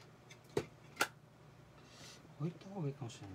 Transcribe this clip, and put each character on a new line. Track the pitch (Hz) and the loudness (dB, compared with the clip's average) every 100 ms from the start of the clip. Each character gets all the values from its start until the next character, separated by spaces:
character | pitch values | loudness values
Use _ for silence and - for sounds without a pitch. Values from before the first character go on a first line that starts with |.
| - - - - - - - - - - - - - - - - - - - - - - - - | -14 -14 -12 -12 2 4 4 -2 -10 6 6 6 -14 -14 -14 -14 -14 -14 -12 -10 -10 -10 -10 2
置 | 156 | 2
い | |
た | - 190 | 2 -2
方 | 196 | 4
が | 143 | 4
い | |
い | |
か | - 113 | 4 0
も | |
し | - | -2
れ | |
ん | 101 | -4